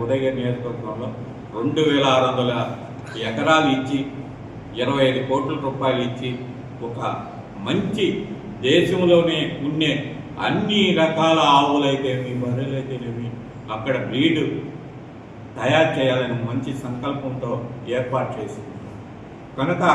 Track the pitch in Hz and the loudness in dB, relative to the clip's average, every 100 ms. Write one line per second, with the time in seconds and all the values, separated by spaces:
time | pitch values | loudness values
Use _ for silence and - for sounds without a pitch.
0 | 120 135 131 123 123 117 120 110 110 110 | 0 2 2 0 -2 -2 -4 -6 -8 -6
1 | 110 - - - - 110 147 151 151 139 | -6 -8 -12 -12 -10 -4 0 4 4 6
2 | 135 127 127 123 120 120 - - - - | 6 6 4 2 0 0 -2 -6 -10 -12
3 | - 113 113 127 151 156 143 131 135 139 | -10 -6 -4 0 4 6 6 2 0 -2
4 | 135 - - - - - - 113 123 139 | -2 -6 -10 -12 -12 -12 -10 -2 0 4
5 | 131 123 135 - 156 139 135 127 131 123 | 4 4 2 0 0 -2 -4 0 0 2
6 | 120 - 127 - - - - - 117 - | -2 -2 -6 -6 -8 -12 -12 -10 -8 -4
7 | 110 - - - - 101 107 190 - 214 | -4 -4 -8 -12 -14 -8 -2 0 0 0
8 | 170 - - - - - 127 170 175 185 | 0 0 -6 -10 -12 -4 4 4 4 2
9 | 175 170 165 156 - - 143 156 156 123 | 6 6 6 2 -2 -2 -2 2 2 0
10 | - - - - 110 185 208 208 185 160 | -4 -10 -12 -4 0 0 2 4 4 6
11 | 160 160 160 160 147 139 147 147 139 135 | 4 4 4 6 8 6 6 4 2 2
12 | 135 127 123 123 123 123 135 135 135 123 | 0 -2 -4 -2 -2 -2 -2 -4 -4 -6
13 | 120 117 117 113 - - - 110 139 123 | -6 -6 -6 -8 -12 -14 -8 -6 -2 -2
14 | 120 123 160 156 131 - - - - - | 0 2 4 4 0 -4 -8 -12 -14 -14
15 | - - - - - - 123 156 160 143 | -16 -16 -16 -16 -14 -2 2 4 4 4
16 | 131 127 120 117 113 135 - - 123 123 | 2 2 0 -2 -2 -4 -4 -6 -6 -6
17 | 143 139 135 123 120 117 - - 113 123 | -4 -4 -6 -6 -4 -4 -6 -10 -4 -2
18 | 123 127 110 110 101 - - - - - | 0 -2 -2 -6 -8 -10 -12 -12 -12 -14
19 | - - - - - - 156 170 175 | -14 -16 -16 -16 -12 -4 -2 2 4